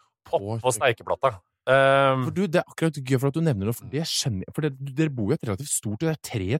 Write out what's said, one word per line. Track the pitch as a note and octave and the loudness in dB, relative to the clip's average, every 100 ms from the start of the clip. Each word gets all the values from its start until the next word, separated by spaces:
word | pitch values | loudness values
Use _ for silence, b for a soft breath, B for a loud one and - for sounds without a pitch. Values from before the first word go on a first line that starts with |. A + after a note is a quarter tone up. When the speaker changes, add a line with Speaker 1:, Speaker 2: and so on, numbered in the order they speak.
| _ _ - | _ _ -4
Speaker 1:
på, | E3 | -4
Speaker 2:
Å, | G2+ A2+ | -2 -2
Speaker 1:
på | B2 | -2
Speaker 2:
shit. | G#2+ | 2
Speaker 1:
steikeplata. | C3 A2+ - F2+ C3+ G2+ _ _ - | 2 0 -2 0 0 -2 _ _ 2
Ehm, | C3+ C3+ C#3 C3+ C3 B2+ | 6 6 6 4 2 0
Speaker 2:
For | |
du, | D#3 G3 | -2 0
det | E3 | 0
er | - | -2
akkurat | - D#3+ | 0 -2
gøy | C#3+ C3 C3+ | -2 0 0
for | C#3 | 0
at | D#3+ | 0
du | |
nevner | E3 G#2+ G2+ | 0 0 -2
det, | A#2 | -4
for | F#2+ | -6
det | C3+ | -6
skjønner | E3 - C#3 F#2+ | -4 -2 -2 -4
jeg, | - | -4
for | - | -4
det, | D3+ C3+ C#3 C3 | -4 -4 -6 -2
dere | D#3 | -2
bor | B2+ G2+ | 0 -2
jo | D#3 | -2
et | - | -2
relativt | F#2+ D3 | -4 -4
stort, | - A2 G#2 | -6 -4 -4
det | D#3+ | -2
er | D#3 | -4
tre | - G#2+ F#2 | -6 -6 -2